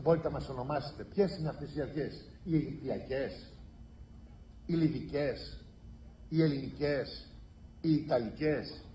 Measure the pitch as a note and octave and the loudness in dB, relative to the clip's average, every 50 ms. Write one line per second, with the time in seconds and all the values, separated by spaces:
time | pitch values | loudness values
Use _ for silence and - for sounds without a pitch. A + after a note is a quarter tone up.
0 | C3+ D3 E3 D#3+ E3 D#3 C#3 C3+ - - C3+ B2+ B2 C3+ D3 D3 C3 - - - | 6 6 6 6 6 0 0 -2 -4 -4 -4 -4 -2 0 0 0 0 -2 -8 -8
1 | G#2 - - - G3+ F3+ - - D#3 D3+ C3 - D3 - - D3 C#3 B2 - - | -10 -6 4 4 4 4 4 0 -2 -2 -2 -4 -8 -6 -2 -4 -4 -2 -2 -2
2 | C#3 G#2+ - - - - - - - F#3+ D#3+ D#3 - C3 C#3+ D3 C3 C3 A2+ - | -4 -4 -4 -10 -14 -16 -18 -12 -2 2 2 2 2 2 -4 -6 -2 -2 -2 -2
3 | - - C3 C3+ C3+ - - - - - - - - - - - - - - - | -2 -2 -2 0 0 -2 -4 -8 -12 -14 -16 -16 -16 -16 -16 -16 -18 -18 -16 -18
4 | - - - - - - - - - - - - - - E3+ E3 D#3+ D3+ - A#2+ | -18 -16 -16 -18 -16 -18 -18 -18 -18 -18 -18 -16 -4 0 2 4 4 4 4 2
5 | G#2+ - - C#3+ D3 C#3 A#2 - - - - - - - - - - - - - | -4 -2 0 0 0 0 0 -4 -6 -12 -12 -14 -14 -16 -20 -18 -16 -16 -16 -16
6 | - - - - - - D#3+ D#3+ D#3+ D#3 C#3+ C#3 - - - - D3 D3 D3 C3+ | -16 -18 -18 -18 -10 0 4 6 6 6 6 2 -2 -4 -4 0 0 2 2 0
7 | A2+ - - - - - - - - - - - - - - - - D#3+ D#3 C#3+ | 0 -4 -6 -10 -12 -14 -16 -16 -16 -16 -18 -18 -18 -18 -18 -2 4 4 4 6
8 | B2+ - C3+ B2 A#2+ G#2+ - - D3+ D3+ D3+ B2+ G2+ G2 - - - - - | 6 4 4 4 4 2 -2 0 2 2 2 2 0 -4 -8 -12 -14 -16 -18